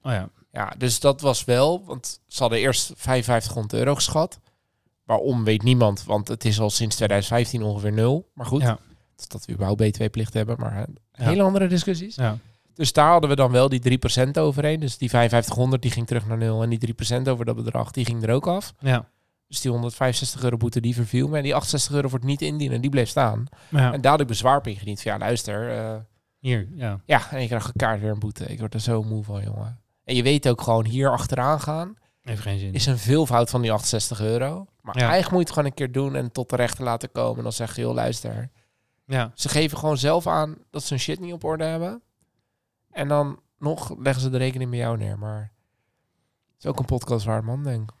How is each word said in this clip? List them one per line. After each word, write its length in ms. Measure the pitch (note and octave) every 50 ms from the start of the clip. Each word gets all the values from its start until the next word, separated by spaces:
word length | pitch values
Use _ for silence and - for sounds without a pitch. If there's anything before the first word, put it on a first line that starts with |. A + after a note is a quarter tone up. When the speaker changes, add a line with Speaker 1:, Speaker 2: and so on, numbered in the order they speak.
Speaker 1:
Oh 100 | _ C3+
ja. 160 | A#2+ F#2+ F#2 - _ _ _ _
Speaker 2:
Ja, 200 | - - G#2 - - -
dus 220 | B2+ B2 A#2 -
dat 200 | - C#3+ C#3 C3+
was 240 | C#3+ C#3 A#2+ - -
wel, 380 | - A#2+ B2 C3+ D#3 - - G3
want 340 | E3+ C3 C3 - - - - _
ze 140 | _ - -
hadden 180 | C3 A#2 A2+ A2+
eerst 340 | G2+ C3+ A#2+ - - - -
vijfenvijftig 760 | - - C3 C3 B2+ A#2 - A#2+ A2+ - - - A#2 G#2+ G#2+
euro 220 | - A2+ A#2+ C#3 C#3+
geschat. 460 | - - - - D#3 E3 F#3 - - _ _ _ _ _ _ _ _ _ _ _ _ _
Waarom, 400 | - A#2 - - C#3 B2 A#2+ A2
weet 180 | A2 A2 G#2
niemand, 420 | G2 B2 B2+ B2 A#2 G#2 G2 - -
want 240 | - G2+ G#2+ G2+ -
het 160 | - A2 -
is 160 | A2+ G#2 G#2+
al 100 | A2 G#2
sinds 260 | - - A#2 G#2+ -
tweeduizend 380 | - A2+ G#2 A#2+ G2+ G2+ - A#2+
vijftien 280 | A#2+ A#2+ A2 - A#2
ongeveer 300 | G#2+ G#2+ G#2 G2+ G2+ G#2
nul. 380 | G#2+ G#2+ A2+ B2 C#3 E3 - _ _
Maar 120 | - A#2+
goed, 140 | C3 C3 C#3
Speaker 1:
Ja. 160 | C3+ B2 A2 - _ _ - _ _ _ _ _ - -
Speaker 2:
dat 160 | - A2 -
we 80 | -
überhaupt 300 | A2 G2 G2 F#2+ G#2 G#2 A2 G#2+
B 40 |
T 40 | G#2 -
W-plicht 360 | A2+ G#2+ - A2+ A2 - -
hebben, 220 | A2+ G#2+ G#2+ A#2 B2
maar, 160 | A#2 A2 G#2+
hè, 60 | G2
Speaker 1:
Ja. 480 | - - - - _ _ _ - B2+ D3
Speaker 2:
hele 140 | E3 G3+
andere 240 | G3 F#3+ G3 G3 F#3+
discussies. 480 | F3+ F#3 F3 D#3+ G3 F#3 E3 F3+ G#3+ -
Speaker 1:
Ja. 240 | - B2+ A2 G#2+ A2 - - _ _ _ _ _ -
Speaker 2:
Dus 140 | D#3 B2+
daar 180 | - D#3 D3 D#3
hadden 200 | F3 E3+ D3+ C#3+
we 60 | C#3+
dan 140 | C3+ C3+ A#2+
wel 160 | B2+ B2 C3+ C#3
die 120 | C3+ B2
drie 180 | A#2+ B2+ B2+ B2+
procent 400 | - A#2+ - B2+ B2+ C3+ D3 D#3+
overheen. 420 | D#3 D3+ C3+ C#3+ C#3+ D3+ D#3+ D#3+
Dus 180 | D3+ B2+ - -
die 100 | C3 A#2
vijfenvijftighonderd, 720 | - A#2+ A#2+ A2+ A#2 A#2+ A2 - - A2+ B2+ C3 C3 B2+
die 80 | A#2+ A#2+
ging 160 | - A#2+ A#2
terug 200 | - A#2+ A#2+ G#2
naar 100 | G#2+ A2+ A2+
nul. 240 | A2+ A2+ A2 A2+
En 60 | A2+ A#2
die 100 | A#2 A2
drie 160 | A#2 A2+ A2+
procent 340 | - - A2+ A#2+ B2 C3 C3+
over 160 | B2+ A#2 A#2+
dat 120 | A#2 A#2
bedrag, 340 | A2+ A#2 A2 - B2 A#2 -
die 140 | - C3+ B2
ging 180 | A#2 A#2 A#2
er 80 | A2 A2 A#2+
ook 120 | C3+ -
af. 280 | F#3 F3 G3 - - - _
Speaker 1:
Ja. 260 | - C3+ B2+ A#2+ A2 _ _ _ _ _ _ _ _ _
Speaker 2:
Dus 120 | C#3 -
die 100 | - C3
honderdvijfenzestig 720 | A#2+ A#2+ A#2 A#2+ - - C3 B2+ A#2+ - C3 A#2+ - -
euro 140 | B2+ B2 A#2+
boete, 240 | A2+ A2+ A#2 - A#2+
die 140 | A2+ A#2 A#2+
verviel 340 | A#2+ A#2 G#2+ - B2 C3+ C#3+
me. 80 | D#3
En 60 | D3
die 120 | C#3 C#3+ C3+
achtenzestig 400 | C3+ - - - C#3+ - - C#3+
euro 140 | C#3+ C#3 C3
voor 100 | B2+ B2+
het 100 | A#2 C3+
niet 140 | C#3+ C#3+
indienen, 380 | D#3 D3+ D3 D3+ D3 C3 B2 A#2
die 100 | B2 C#3+
bleef 180 | C#3 C3+ A#2 -
staan. 360 | - C#3+ C3 A2+ G#2+ A2 A#2+ C#3 - - - -
Speaker 1:
Ja. 240 | - C#3+ C3 B2
Speaker 2:
En 80 | B2 C#3
daar 100 | B2 C3+
had 80 | D3 D3+
ik 60 | C#3+
bezwaar 300 | A#2+ A2+ F2+ G2 B2+ C#3 C#3+
op 80 | -
ingediend 360 | A#2 G2 G2 G2 G2+ G#2 -
van, 100 | - A2
"Ja, 60 | G2+ G#2+
luister, 520 | G2 A2 A#2+ A2+ - G#2+ G#2 G#2 A#2 A#2 A#2 A2+
eh, 160 | A2 A2 A2 A2 G#2+ _ _ _ _ _ _ _
Speaker 1:
Hier, 300 | - C3 B2 A2 F#2+ A2 F3+
ja. 260 | D#3+ B2+ G#2+ G2 F#2+ _
Speaker 2:
ja, 260 | - D3+ B2 - -
en 100 | D3+ C3
je 60 | B2
krijgt 200 | A2+ B2 A2+ G2
elkaar 340 | B2 A#2+ G#2+ B2 A2+ A2 G2+
weer 100 | G#2 G#2+
een 80 | G#2+ G2+
boete. 260 | G#2+ G#2+ G#2 - -
Ik 120 | - G#2 A2
word 160 | A2+ G#2+ -
er 60 | A2
zo 220 | G#2+ A#2 A2+ A2
moe 220 | A2 A2 A2 G#2+ G2+
van, 180 | G#2 G2+ G2+
jongen." 380 | G2+ G#2 G#2 G#2 G#2+ A2 B2 - _ _ _ _ _
En 100 | - B2+
je 80 | B2
weet 260 | A#2+ C3+ D3 C#3+ - C3+
ook 120 | A#2+ -
gewoon 240 | - A#2+ A2+ A2 A2
hier 260 | A2 A#2 C3 C3+ C3+
achteraan 500 | B2 A#2+ - - C3+ B2+ B2 C#3 D#3 D3
gaan 340 | C3+ D3+ D3+ D#3+ E3+ F#3+ A3 _ _ _ _ _
Speaker 1:
Heeft 180 | _ B2 A2+ G#2
geen 160 | G#2 G#2 G2 G2
zin. 140 | G2 G2
Speaker 2:
is 140 | F#2+ C3 G#2+
een 120 | C#3 C3 A#2
veelvoud 520 | G2 A2+ C#3 D#3 D#3+ A#2+ B2 A#2+ A#2+ -
van 120 | - B2
die 100 | A#2+ A2+
achtenzestig 480 | G#2+ G#2 - - - A2 - - A#2+ G#2
euro. 460 | A2 A2 A2+ A#2+ C3 C#3 D#3+ F#3 G3 _ _ _
Maar 140 | _ G#2+ - B2+
Speaker 1:
Ja. 20 |
Speaker 2:
eigenlijk 300 | B2 A#2 E3 F#3 F3+ -
moet 80 | F3+ F3+
je 40 | E3+
het 60 | -
gewoon 160 | - D#3 D3 C#3
een 60 | C3
keer 180 | - C#3+ B2+
doen 220 | B2 C3 C#3 C#3 C3+
en 160 | C3+ B2+ A#2+
tot 180 | _ - B2 _
de 60 | -
rechter 280 | B2 A#2+ A#2 - - C3
laten 280 | A#2+ A#2 A#2 - A#2+
komen. 240 | _ A#2 A#2+ A#2 A#2
En 60 | A#2+
dan 100 | A#2 A2+
zeg 240 | A2+ - A#2 A2+ -
je, 40 | A#2+
"Joh, 120 | A#2+ A#2+ A#2+
luister." 560 | A#2+ A#2 A#2+ A#2 A2+ - A#2 A2 A2 B2 C3 _ _ _ _ _ _ _ _ _ _ _
Speaker 1:
Ja. 240 | - C3+ C3 A#2 A2+ -
Speaker 2:
Ze 140 | - - C#3+
geven 300 | - D3+ D#3 D3+ D3+ -
gewoon 200 | D3+ D3+ D3+ C3
zelf 280 | B2+ D3 D#3+ F3 E3
aan 300 | F3 D#3+ D#3 D#3 D3+ D#3 - _ _
dat 120 | - D3
ze 60 | C#3+ -
hun 140 | D3 B2+
shit 180 | - - D3+ -
niet 120 | F3+ F3
op 120 | F3 E3 E3
orde 200 | D#3+ D#3+ D#3+ D#3+
hebben. 380 | D#3+ E3 E3 E3+ F#3 A3 A#3+ _ _ _ _ _ _ _ _ _ _ _ _ _ _ _ _ _ _
En 180 | _ - D3 C#3+
dan 320 | D3 D3 D3 C#3 - _ _ _ _ _
nog 360 | C#3+ D3 D#3+ - - - - -
leggen 240 | C3 C#3 C3+ C3
ze 80 | C3 C3
de 60 | B2+ B2+
rekening 320 | B2+ C3 B2+ B2+ B2+ B2
bij 80 | B2 A#2+
jou 180 | A#2+ A#2 A#2 A2
neer. 200 | G#2 G2+ G2+ G#2
Maar 220 | G#2 G#2+ G#2+ G#2+ G#2+ G#2+ _ _ _ _ _ _ _ _ _ _ _ _ _ _ _ _ _ _ _ _ _
het 100 | _ -
is 20 |
ook 120 | D3 C#3 -
een 60 | C3
podcast 400 | - C3 A#2+ - - A#2+ A2+ G2+
waard, 200 | A2+ A2 A2 A2
man, 180 | A2+ B2 C#3
denk 280 | D3 C#3 B2 A2+ A2 G#2+
ik. 60 | - _